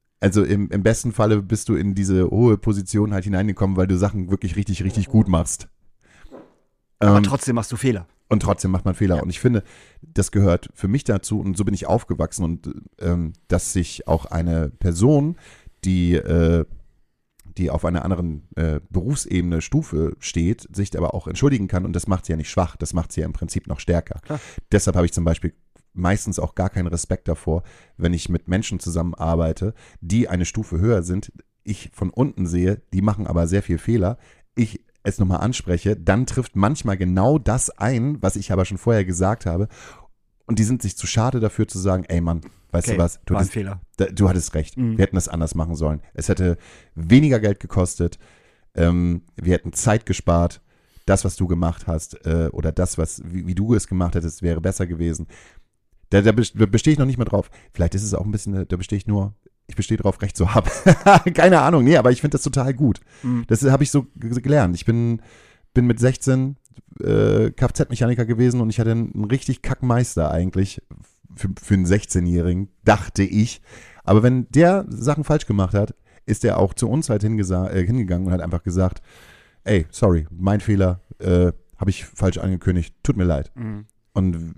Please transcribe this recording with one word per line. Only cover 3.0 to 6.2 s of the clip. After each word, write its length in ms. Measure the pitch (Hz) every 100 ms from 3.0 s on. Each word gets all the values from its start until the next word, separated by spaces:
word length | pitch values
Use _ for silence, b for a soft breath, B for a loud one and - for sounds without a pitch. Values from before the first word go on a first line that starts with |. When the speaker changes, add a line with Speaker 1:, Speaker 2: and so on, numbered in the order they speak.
| 104
Speaker 1:
halt 120 | 98 98
hineingekommen, 500 | 92 104 92 98 92
weil 120 | 92
du 100 | 92
Sachen 340 | 101 101 90
wirklich 240 | 95 95 82
richtig, 260 | 101 90
richtig 260 | 90 104 92
gut 180 | 110 101
machst. 400 | 82 82 - - _ _ _ B B